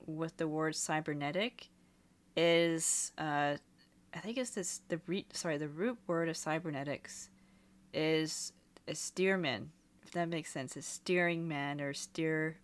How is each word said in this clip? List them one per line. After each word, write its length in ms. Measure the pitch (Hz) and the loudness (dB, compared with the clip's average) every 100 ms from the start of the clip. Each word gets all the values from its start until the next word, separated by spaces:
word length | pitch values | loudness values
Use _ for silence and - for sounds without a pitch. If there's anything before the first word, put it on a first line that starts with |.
| - | -8
with 300 | 156 165 - | -4 -4 -2
the 120 | 165 | -2
word 280 | 156 156 156 | 0 0 0
cybernetic 920 | - 156 156 147 143 160 226 - - _ _ _ _ _ _ - | 0 0 0 -2 -2 0 -2 -4 -16 _ _ _ _ _ _ 4
is, 760 | 170 170 170 165 160 - - - | 6 8 6 4 2 0 -2 -4
uh, 380 | 156 147 147 147 - _ _ - _ | 0 2 2 0 -6 _ _ -20 _
I 60 | 170 | -10
think 200 | 214 233 | -4 -4
it's 120 | 254 | -2
this, 300 | - 175 - - | -4 -4 -6 -4
the 120 | 165 - | -4 -2
re-, 200 | 185 - | -4 -4
sorry, 240 | - 175 147 | -4 -2 -2
the 100 | 151 | -2
root 300 | 151 220 240 - | -2 -2 -2 -2
word 220 | 165 165 | 0 0
of 80 | 160 | -2
cybernetics 920 | - 160 175 143 143 139 - - - - - - - - - | -2 -2 -2 -4 -4 -4 -8 -14 -16 -20 -20 -20 -20 -20 -6
is 600 | - 156 160 156 - - - _ - - | 0 4 4 2 -2 -6 -10 _ -16 -10
a 80 | |
steerman, 760 | 156 - - 190 190 160 113 139 - _ - | -8 -6 2 4 4 2 -2 -6 -14 _ -20
if 80 | - | -8
that 160 | 175 170 | -2 0
makes 240 | 165 151 | -2 -4
sense, 240 | 156 131 - | -6 -6 -8
a 60 | |
steering 640 | 131 - - 180 175 170 165 | -10 -8 2 4 4 2 -2
man 320 | 147 143 143 | -2 -2 -2
or 140 | 143 | -4
steer 640 | 143 - - 160 156 156 160 | -4 -6 -2 0 2 0 -4